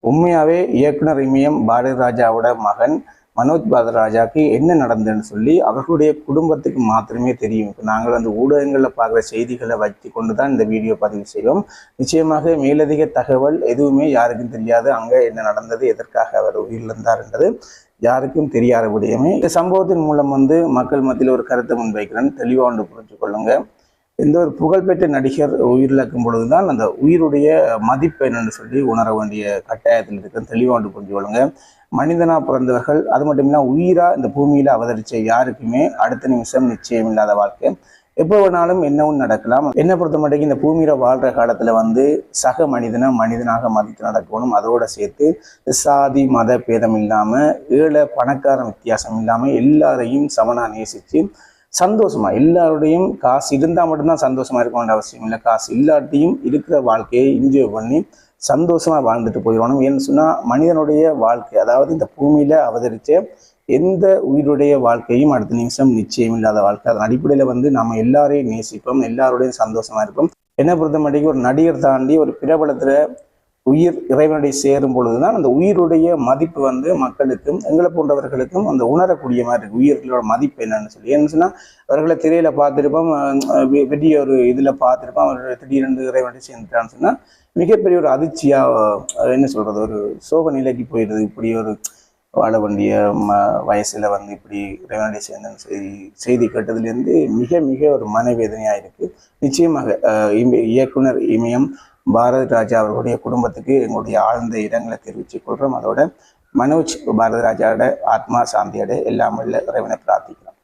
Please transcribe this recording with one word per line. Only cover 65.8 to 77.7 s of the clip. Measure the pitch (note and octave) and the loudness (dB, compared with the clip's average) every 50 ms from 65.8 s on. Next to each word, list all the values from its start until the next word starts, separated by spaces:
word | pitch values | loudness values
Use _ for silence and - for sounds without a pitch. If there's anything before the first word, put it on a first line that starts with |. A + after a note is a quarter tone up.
| C#3 C3+ B2 | 2 2 2
நிச்சயம் | A2+ G#2+ - - - A#2+ A2+ A2+ | 2 -2 -4 -2 -2 0 0 0
இல்லாத | A2+ A2 A2 G#2+ G#2+ G2 | 0 0 0 2 2 2
வாழ்க்கை. | G2+ G#2 G2+ _ - A#2 | 2 0 0 _ -2 0
அதன் | G#2 G#2+ A2 | 0 0 0
அடிப்படையில | B2+ B2+ D#3 C#3+ C#3+ C#3 C#3 | -2 -2 0 0 2 2 2
வந்து | B2+ B2 B2 B2+ D3 | 0 0 0 0 0
நம்ம | C#3 B2 A2+ A#2 A2+ | 2 2 0 0 -2
எல்லாரையும் | A2+ A2 A#2+ C3 D3 D3 C#3+ C#3+ C#3+ C3+ A#2+ | 0 0 2 4 4 4 2 2 0 -2 -2
நேசிப்போம், | A2 A2+ A2 - - A2 _ - B2+ C3+ B2+ | -6 -6 -8 -10 -14 -12 _ -4 -2 -2 -2
எல்லாரோடையும் | A2+ A#2 B2 C3 C3 B2+ B2 B2+ B2+ B2 - | -2 -2 0 0 0 2 2 0 -2 0 -2
சந்தோஷமா | A2+ A2 A2 A2+ A2 - A2 A2 G#2+ | -4 -2 -2 -6 -6 -4 -4 -4 -4
இருப்போம். | G2+ G2+ - D3+ E3+ _ _ _ _ _ | -4 -2 -4 -4 -4 _ _ _ _ _
என்னை | - C#3 D#3+ F3+ | 0 0 2 2
பொறுத்த | E3 D#3+ D#3 D3 D#3 | 0 0 -2 0 0
மட்டும் | D3+ D3 C#3 D3 D3 | -2 0 0 0 0
ஒரு | D#3+ C#3+ C3 | 0 0 0
நடிகர் | A#2+ B2 C3 D3 D#3+ E3+ D#3 B2+ | 0 0 2 2 2 2 2 2
தாண்டி | B2 C#3 C3+ C3 C3 C3 D3+ D#3+ | 2 2 2 2 2 2 2 2
ஒரு | D3+ C3+ - - | 2 0 -2 -6
பிரபலத்துல | - C3+ D#3+ D#3+ D#3 D3+ C#3 B2+ C3 C3+ C#3 D3 D3+ D#3 B3+ - - _ _ _ _ _ _ _ _ | -2 0 0 0 2 -2 -2 -2 0 2 2 2 2 0 -4 -14 -20 _ _ _ _ _ _ _ _
உயிர் | B2+ C#3 D#3 E3+ F3 E3+ - - - | 2 4 4 4 2 2 -2 -6 -2
இறைவனுடைய | C3 C3+ D3+ D#3 D#3 D3+ C#3+ C#3+ C3 | 2 2 2 2 2 2 0 -2 -2
சேரும் | C3+ - C#3 C#3 C#3 C3+ C3+ C3 | 0 0 2 2 2 2 0 0
பொழுதுதான் | B2+ B2 A#2 A2+ A#2+ D3 - - | 0 0 0 0 0 0 0 0
அந்த | A3 D#3 C3 | 2 2 2
உயிருடைய | B2 C#3+ F3 G3 G3+ F3+ F3 E3 E3 D#3+ D#3+ E3+ F3 | 2 2 2 2 4 2 2 2 4 2 4 2 2
மதிப்பு | D3+ C3 A#2+ C3 C#3 E3 E3 - D3+ | 0 2 0 0 0 0 -4 -2 -2
வந்து | C#3 C3+ B2+ B2+ C3+ D#3+ - | -2 -2 -2 -2 -2 -2 0
மக்களுக்கும் | D3+ C3+ B2 - _ C#3 C3+ B2+ - - C#3+ D3+ G3 | 0 -2 -4 -2 _ -2 -2 -2 -4 -4 -4 -4 -4
எங்களை | - - | -4 0